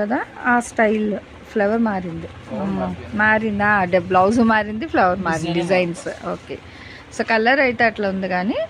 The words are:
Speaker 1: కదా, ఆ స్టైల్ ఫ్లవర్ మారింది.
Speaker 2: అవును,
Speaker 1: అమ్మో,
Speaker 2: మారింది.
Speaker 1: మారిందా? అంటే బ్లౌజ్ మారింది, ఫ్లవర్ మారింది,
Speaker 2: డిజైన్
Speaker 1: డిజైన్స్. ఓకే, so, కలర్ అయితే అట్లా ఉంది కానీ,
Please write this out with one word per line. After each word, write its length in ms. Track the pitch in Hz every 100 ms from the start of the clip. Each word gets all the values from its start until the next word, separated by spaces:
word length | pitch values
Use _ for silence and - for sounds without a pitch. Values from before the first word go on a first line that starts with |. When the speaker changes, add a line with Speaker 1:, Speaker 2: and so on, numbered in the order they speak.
Speaker 1:
కదా, 180 | 208 269 427 - 247
ఆ 20 | 240 233
స్టైల్ 400 | - 220 214 214 190 - - - 226
ఫ్లవర్ 280 | 202 226 226
మారింది. 400 | 190 180 165 165
Speaker 2:
అవును, 340 | - - 220 196
Speaker 1:
అమ్మో, 120 | 190 185
Speaker 2:
మారింది. 260 | 180 - 208 214
Speaker 1:
మారిందా? 480 | 214 220 202 208 208
అంటే 180 | 185 185 180
బ్లౌజ్ 280 | 185 190 233 226
మారింది, 340 | 220 208 220 320 302
ఫ్లవర్ 260 | 185 180 175
మారింది, 240 | 160 165 170
Speaker 2:
డిజైన్ 320 | 170 185 175 165
Speaker 1:
డిజైన్స్. 100 | - 208 185 175
ఓకే, 220 | - 135 - - - - - -
so, 80 | 220
కలర్ 280 | 226 226 277 262
అయితే 180 | 226 233
అట్లా 180 | 214 202
ఉంది 140 | 190 190 180
కానీ, 200 | 190 480 640